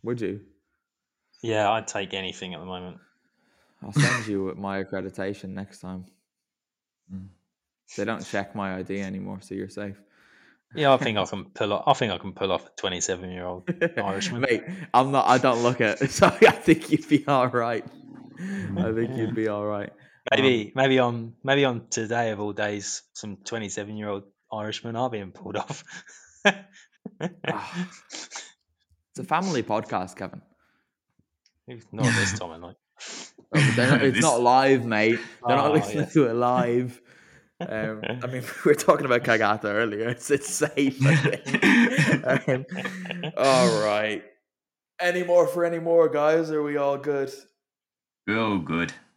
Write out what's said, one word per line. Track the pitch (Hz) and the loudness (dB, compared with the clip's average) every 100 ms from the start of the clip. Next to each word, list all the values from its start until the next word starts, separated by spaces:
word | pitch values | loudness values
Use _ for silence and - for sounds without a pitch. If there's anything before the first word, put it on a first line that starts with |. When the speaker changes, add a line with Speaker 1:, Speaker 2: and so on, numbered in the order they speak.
Speaker 1:
Would | 113 123 | -6 -4
you? | 101 101 - _ _ _ _ _ _ _ _ _ | -4 -8 -14 _ _ _ _ _ _ _ _ _
Speaker 2:
Yeah, | 117 110 104 | -4 0 2
I'd | 110 107 | 0 -2
take | 107 95 | -8 -6
anything | 95 92 92 95 | -6 -8 -10 -12
at | 87 | -12
the | 90 | -12
moment. | 92 90 - _ _ _ _ _ _ _ _ | -12 -12 -16 _ _ _ _ _ _ _ _
Speaker 1:
I'll | - | -6
send | 107 139 117 107 | 0 0 0 -2
you | 101 95 - | -4 -4 -6
my | 98 98 | -6 -6
accreditation | 95 98 95 92 95 101 95 | -6 -8 -8 -8 -8 -8 -12
next | 95 98 - | -12 -14 -14
time. | 90 92 92 _ _ _ _ _ _ _ _ _ _ | -14 -14 -14 _ _ _ _ _ _ _ _ _ _
Speaker 3:
Mm. | 95 95 _ _ _ _ _ _ - | -16 -16 _ _ _ _ _ _ -6
Speaker 1:
They | 101 | -6
don't | 113 | -6
check | - 104 98 | -6 -6 -6
my | 110 98 92 | -6 -6 -6
I | |
D | 90 98 | -6 -6
anymore, | 95 95 95 98 | -6 -8 -10 -12
so | - 98 | -12 -10
you're | 98 | -10
safe. | 101 104 98 _ _ _ _ _ _ _ - | -10 -12 -12 _ _ _ _ _ _ _ 0
Speaker 2:
Yeah, | 143 | 4
I | 131 | 4
think | 131 104 | 2 -2
I | 92 | -2
can | 101 - | -4 -12
pull | - 107 | -4 -2
off, | 101 - | 0 2
I | |
think | 147 117 | 2 0
I | 90 | -2
can | 98 | -6
pull | - 98 | -6 -2
off | 90 - | -2 -4
a | - | -8
twenty-seven-year-old | 101 90 87 90 92 90 90 90 - 170 | -6 -4 -4 -4 -6 -10 -10 -10 -8 -4
Speaker 1:
<laughs> | 170 - | -4 -2
Speaker 2:
Irishman. | - 196 196 120 | -4 -4 -4 -4
Speaker 1:
Mate, | 131 110 - 190 156 | -2 -2 -4 -14 2
I'm | 120 135 | 2 4
not, | 139 - | 2 4
I | 127 | 4
don't | 135 120 | 4 2
look | 120 123 | 2 2
it, | 110 107 | 0 0
<laughs> | 135 | -2
so | - - | 4 4
I | - 220 | 8 6
think | - - 160 - | 6 4 4 4
you'd | 151 - | -2 2
be | 147 147 | 0 4
all | 139 127 | 2 2
right. | 123 117 113 - - - - - - 185 196 185 101 | 0 -2 -4 -8 -20 -20 -20 -20 -16 -12 -8 -6 -4
I | 180 | -2
think | 110 113 131 | 0 -2 -2
you'd | 110 | -4
be | 113 110 | -2 -2
all | 104 104 | -2 -4
right. | 104 101 - _ _ - | -4 -8 -14 _ _ -2
Speaker 2:
Maybe, | 139 131 120 104 | 2 4 2 -2
Speaker 1:
Um, | - | 0
Speaker 2:
maybe | 135 131 | 4 4
on, | 120 120 117 - | 2 0 -8 -10
maybe | 135 139 139 | 0 2 2
on | 120 117 | 0 -6
today | - 110 117 117 | -6 -4 -2 -2
of | 104 | -2
all | 104 | -6
days, | 101 104 104 98 - _ | -4 -4 -4 -8 -12 _
some | - 107 95 | -16 -14 -14
twenty-seven-year-old | - 117 104 101 104 107 107 101 98 _ _ | -10 -8 -8 -8 -10 -8 -6 -8 -10 _ _
Irishman | 110 107 107 120 117 | -8 -8 -8 -8 -4
are | 127 | -4
being | 113 95 | -4 -10
pulled | - 92 101 | -14 -10 -8
off. | - 151 - - - - - _ 208 | -8 -12 -14 -20 -20 -20 -20 _ 0
<laughs> | 190 - _ _ _ - _ 180 - - | 0 -10 _ _ _ -20 _ -10 -8 -8
Speaker 1:
Ah. | - - 175 180 - _ - - - - _ _ _ _ _ _ | -8 -8 -10 -10 -12 _ -18 -16 -16 -18 _ _ _ _ _ _
It's | - | -14
a | |
family | 127 160 190 147 | -4 -2 0 -2
podcast, | 110 107 110 104 90 - | -2 -4 -2 -6 -6 -10
Kevin. | 95 - _ _ _ _ _ _ _ _ _ _ _ _ - 123 - | -12 -14 _ _ _ _ _ _ _ _ _ _ _ _ -20 -20 -16
Speaker 2:
Not | 104 127 | -2 0
this | 113 101 98 | 2 0 -4
time | 87 | -8
of | 82 | -12
night. | 87 - _ _ - - - _ _ 156 | -16 -18 _ _ -16 -14 -16 _ _ 2
Speaker 1:
Oh, | 139 117 | 2 4
they're | 123 | 4
not, | 135 | 4
it's | 135 131 | 4 4
Speaker 3:
<laughs> | |
This | |
Speaker 1:
not | 160 120 | 4 4
live, | 120 131 135 135 117 | 6 6 6 4 4
mate. | 107 110 117 - - 120 | 2 2 2 -4 -10 0
They're | 135 | 2
not | 143 | 4
Speaker 2:
Oh, | |
Speaker 1:
listening | 151 - 151 | 2 0 -4
Speaker 2:
yes. | 143 | 0
Speaker 1:
to | 160 131 | 2 4
it | |
live. | 117 123 127 120 120 123 - _ - _ - _ _ | 2 2 2 2 0 -2 -8 _ -20 _ -20 _ _
Um, | 175 110 110 107 - 123 | -8 -6 -6 -6 -8 -6
I | 123 | -8
mean, | 127 127 | -8 -10
<laughs> | - 156 | 0 4
we | |
were | - | 4
talking | - 156 143 | 6 4 4
about | 120 | 2
Kagata | 120 113 107 107 107 | 4 4 4 2 0
earlier. | 104 117 104 113 | 0 0 -2 -4
It's, | 123 - | -6 0
it's | 143 - | -2 0
safe, | - - - 139 135 139 | -4 -2 0 0 2 4
I | 156 | 4
think. | 139 - - - - 240 240 - 143 135 - 139 - 127 139 | 2 -4 -4 2 4 6 4 4 2 2 2 0 2 -2 -2
Speaker 3:
<laughs> | 185 - - - 175 156 | -10 -10 -10 -10 -8 -8
Speaker 1:
Um, | - | 0
all | 135 131 120 110 | 4 6 4 4
right. | 107 104 107 101 - _ _ _ _ _ _ _ | 2 0 0 -4 -8 _ _ _ _ _ _ _
Any | 180 180 | -2 0
more | 175 175 165 | 4 4 4
for | 175 170 | 2 0
any | 170 | 0
more, | 165 170 156 | 4 6 6
guys? | 151 151 160 160 | 4 4 4 2
Are | 156 | -2
we | 147 143 | -2 0
all | 139 139 | 0 -2
good? | 139 143 131 - _ _ _ _ _ _ _ _ - | -2 -2 -2 -8 _ _ _ _ _ _ _ _ -4
Speaker 3:
We're | 107 | -2
all | 110 98 | 0 -2
good. | 76 82 85 - _ | -2 -4 -4 -8 _